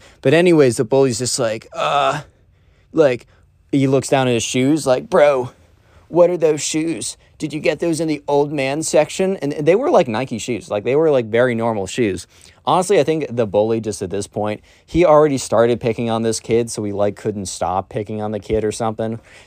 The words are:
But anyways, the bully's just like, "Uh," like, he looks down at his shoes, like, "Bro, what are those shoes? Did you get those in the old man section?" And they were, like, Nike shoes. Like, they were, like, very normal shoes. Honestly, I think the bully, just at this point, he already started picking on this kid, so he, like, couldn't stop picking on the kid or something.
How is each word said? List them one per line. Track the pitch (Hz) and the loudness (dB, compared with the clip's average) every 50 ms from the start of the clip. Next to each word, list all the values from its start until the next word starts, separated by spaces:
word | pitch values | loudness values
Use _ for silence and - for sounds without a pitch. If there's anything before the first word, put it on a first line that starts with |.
| - - - _ | -10 -16 -10 _
But | - 135 143 | 0 2 4
anyways, | 165 175 185 170 156 143 127 117 | 4 6 6 6 6 4 4 4
the | - 131 | 0 -2
bully's | 113 135 135 139 135 117 104 | 0 2 2 2 2 0 -2
just | 127 120 - - | -4 -4 -4 -2
like, | 127 113 110 113 - - - | -2 -2 -4 -6 -10 -12 -8
"Uh," | 165 151 151 151 143 139 135 139 151 147 - _ _ _ _ _ _ _ _ _ _ _ _ | -6 -4 -2 0 0 0 0 -2 -4 -8 -14 _ _ _ _ _ _ _ _ _ _ _ _
like, | - 160 156 135 123 117 - _ _ _ _ _ _ _ _ _ | 0 2 2 2 2 -2 -8 _ _ _ _ _ _ _ _ _
he | - 139 135 135 | 0 0 2 2
looks | 135 135 123 - | 2 0 0 0
down | 147 135 131 127 | 0 0 2 2
at | 120 | 0
his | 113 107 | -2 -2
shoes, | - - 127 127 135 156 160 123 | -2 -2 0 0 2 0 0 0
like, | 135 127 127 - - | 0 0 0 0 0
"Bro, | 175 180 147 147 143 131 123 131 - _ _ _ _ _ _ _ _ _ _ - | 2 4 4 4 4 2 -2 -6 -10 _ _ _ _ _ _ _ _ _ _ -2
what | - 165 175 170 | 2 4 4 4
are | 180 | 4
those | 170 165 156 156 147 | 2 2 0 0 0
shoes? | - - - 156 160 165 156 101 110 - - - _ _ _ - | -2 -4 -4 -4 -4 -4 -6 -8 -8 -12 -12 -14 _ _ _ -10
Did | - 156 - | -10 -8 -6
you | 156 | -4
get | 143 165 151 151 | -4 -4 -4 -2
those | 165 170 165 147 | -2 -2 -2 -2
in | 170 160 | -2 -4
the | 151 147 - - | -4 -4 -4 -2
old | 143 143 143 143 | 0 0 0 0
man | 156 147 131 135 139 156 156 | -2 -4 -2 -2 -2 -4 -4
section?" | - - 165 156 - - - 190 190 196 - | 0 2 2 2 0 0 -4 -2 -2 -2 -4
And | - 139 147 | -4 -6 -6
they | - 156 151 175 | -2 2 2 2
were, | 220 269 370 | 2 2 2
like, | 311 214 170 123 | 2 2 2 2
Nike | 110 110 131 - 127 104 | -2 -4 -4 -6 -6 -8
shoes. | - - 120 98 - - | -6 -6 -8 -8 -6 -6
Like, | 104 104 - | -6 -4 -2
they | 131 131 147 | 0 0 2
were, | 165 160 | 2 2
like, | 147 131 117 110 | 2 0 0 0
very | 107 117 123 127 120 | 2 2 2 2 2
normal | 113 113 117 113 104 95 92 | 0 -2 -2 -2 -4 -6 -6
shoes. | - - 120 104 87 80 - - _ _ - - _ _ - | -2 -2 0 0 -2 -4 -8 -14 _ _ -20 -20 _ _ -2
Honestly, | - 151 175 185 185 208 175 | 0 0 0 2 2 2 2
I | 139 | 2
think | 160 160 160 139 - 117 | 2 0 -2 -4 -4 -2
the | 120 117 101 | -4 -2 0
bully, | 90 104 107 110 113 113 | 0 0 2 2 0 -2
just | 110 110 101 - | -4 -4 -6 -6
at | 101 90 | -8 -6
this | 98 101 101 - | -6 -6 -8 -8
point, | - 107 104 107 107 - _ _ _ _ _ | -6 -6 -4 -4 -6 -8 _ _ _ _ _
he | - - 160 175 | -4 0 2 4
already | 170 151 147 156 156 139 127 | 6 6 6 6 4 2 0
started | - - 117 107 117 120 120 110 | -4 0 2 4 4 4 2 0
picking | - 120 110 - 120 117 | -2 -4 -4 -2 -2 -2
on | 113 113 113 | -2 -2 -2
this | 113 110 - | -2 -4 -4
kid, | - - 117 117 120 117 | -4 -2 0 0 0 -2
so | - - 107 | -6 -8 -6
he, | 104 | -6
like, | 101 98 101 104 98 | -2 -2 -2 -2 -2
couldn't | - - 117 98 104 95 | -4 -6 -6 -6 -6 -6
stop | 87 - - 90 85 90 95 98 - | -8 -8 -6 -4 -4 -4 -4 -4 -6
picking | - - 104 92 110 107 | -6 -8 -8 -6 -8 -8
on | 104 107 | -6 -6
the | 107 107 | -6 -8
kid | - - 110 110 107 | -6 -4 -2 -2 -2
or | 107 101 | -2 -4
something. | - 120 110 107 107 110 110 113 113 - _ - - - | -4 -4 -6 -4 -4 -6 -6 -6 -8 -12 _ -20 -20 -14